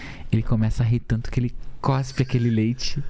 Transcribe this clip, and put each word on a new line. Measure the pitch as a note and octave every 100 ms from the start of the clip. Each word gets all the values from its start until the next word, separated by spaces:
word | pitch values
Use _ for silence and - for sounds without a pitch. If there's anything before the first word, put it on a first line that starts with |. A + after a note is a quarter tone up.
| - - -
Ele | A#2
começa | - A2+ A2 -
a | A#2
rir | A#2+
tanto | - A2 -
que | -
ele | A#2+ - - -
cospe | - C3+ C3 -
aquele | C3 B2+ A#2+
leite. | A2 A2 B2 - C#3+